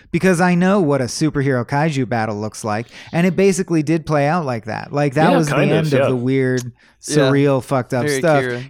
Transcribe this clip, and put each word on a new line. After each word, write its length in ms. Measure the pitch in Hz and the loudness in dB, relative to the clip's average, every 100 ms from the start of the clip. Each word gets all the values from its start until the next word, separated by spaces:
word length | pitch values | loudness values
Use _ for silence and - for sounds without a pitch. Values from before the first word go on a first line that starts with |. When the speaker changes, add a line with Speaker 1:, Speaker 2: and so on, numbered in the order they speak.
| - | -6
Speaker 1:
because 280 | - 190 185 | 0 2 2
I 140 | 180 | 2
know 260 | 175 185 202 | 2 2 2
what 200 | 151 139 | 2 0
a 40 | 120 | -2
superhero 600 | - 156 147 139 127 113 | -2 -2 0 0 -2 -2
kaiju 420 | 143 160 135 117 | -2 -2 -2 -2
battle 320 | 117 110 104 | -2 -4 -4
looks 220 | 107 - | -8 -8
like, 220 | 110 104 120 - - | -6 -6 -6 -14 -6
and 140 | 165 185 | 0 0
it 80 | 165 | 2
basically 460 | 196 180 185 165 | 2 2 0 0
did 240 | 147 165 151 | 0 -2 0
play 200 | 151 143 | 0 0
out 180 | 175 143 | 0 -4
like 180 | 117 107 | -6 -6
that. 260 | 107 - | -10 -6
Like, 220 | 143 147 | -2 -2
that 180 | 131 160 | 2 4
Speaker 2:
Yeah, 40 | 175 | 4
Speaker 1:
was 120 | 151 | 2
the 60 | 139 | 0
Speaker 2:
kind 140 | 190 | 2
of, 40 | 156 | 2
Speaker 1:
end 100 | 156 | 0
of 40 | |
Speaker 2:
yeah. 160 | 135 135 | 0 2
Speaker 1:
the 80 | 127 | 0
weird, 560 | 123 135 127 127 123 - _ _ - | 0 0 0 -2 -4 -16 _ _ -2
Speaker 3:
Yeah. 80 | 147 | 2
Speaker 1:
surreal, 460 | 135 139 143 135 | 2 4 2 0
fucked 300 | - 135 117 | 0 -4 -2
up 140 | 127 147 | -2 -2
Speaker 3:
Very 140 | 139 | 0
Speaker 1:
stuff. 180 | 165 147 | 2 2
Speaker 3:
Akira. 180 | 127 120 135 | 0 -6 -8